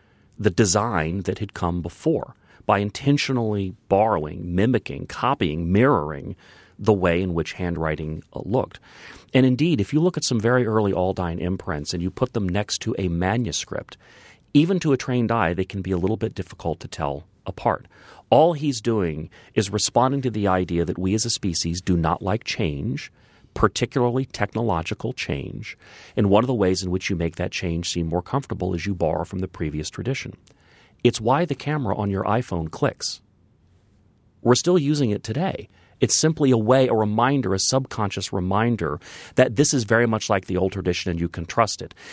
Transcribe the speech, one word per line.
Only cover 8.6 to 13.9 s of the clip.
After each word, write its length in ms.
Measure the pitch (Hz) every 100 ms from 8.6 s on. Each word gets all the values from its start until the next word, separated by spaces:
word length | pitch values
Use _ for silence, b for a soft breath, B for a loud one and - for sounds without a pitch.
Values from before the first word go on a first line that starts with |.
| - - B B B B B
And 140 | 131 131
indeed, 340 | 127 165 131
if 140 | 98
you 60 | 147
look 180 | 180 160
at 60 | -
some 140 | 120
very 260 | 113 127 110
early 260 | 110 104
Aldine 460 | 92 92 92 90 85
imprints 540 | 87 95 - 76 76
and 80 | 90
you 80 | 90
put 240 | - 127
them 160 | 117 95
next 300 | 95 104 -
to 160 | 113 -
a 120 | 92
manuscript, 840 | 85 92 117 110 - - - -